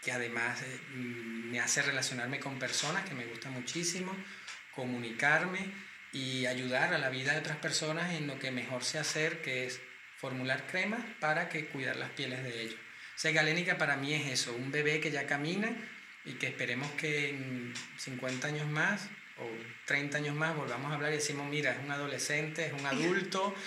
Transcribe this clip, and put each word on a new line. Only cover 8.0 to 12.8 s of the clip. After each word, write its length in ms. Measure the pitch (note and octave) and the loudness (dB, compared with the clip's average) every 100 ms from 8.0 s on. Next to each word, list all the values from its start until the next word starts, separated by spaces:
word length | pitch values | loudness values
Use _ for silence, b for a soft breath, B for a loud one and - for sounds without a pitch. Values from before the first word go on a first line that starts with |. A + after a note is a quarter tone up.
| F3 | 0
en 140 | E3 D3 | 0 -2
lo 120 | C3 | -2
que 120 | C3+ | -2
mejor 340 | B2+ A#2+ B2+ | -2 -2 -2
sé 140 | - D#3 | 0 0
hacer, 440 | D3 D#3+ D#3 E3 | 0 2 2 2
que 240 | - B2+ B2+ | -2 0 -2
es 140 | - - - - - | -4 -10 -16 -18 -8
formular 480 | C3+ C3 B2+ C3+ - | -4 -2 2 0 0
cremas 340 | F#3 G3 A3+ A#3+ - | 0 0 0 -4 -2
para 300 | D#3 D#3 F3 | 2 4 2
que 180 | E3 D3+ | -2 -4
cuidar 300 | C#3 B2+ B2 | -2 -2 -2
las 140 | B2+ | -4
pieles 320 | - C3+ B2+ | -4 -2 -2
de 180 | C3 A#2 | -4 -4
ellos. 140 | A2+ A2 | -4 -6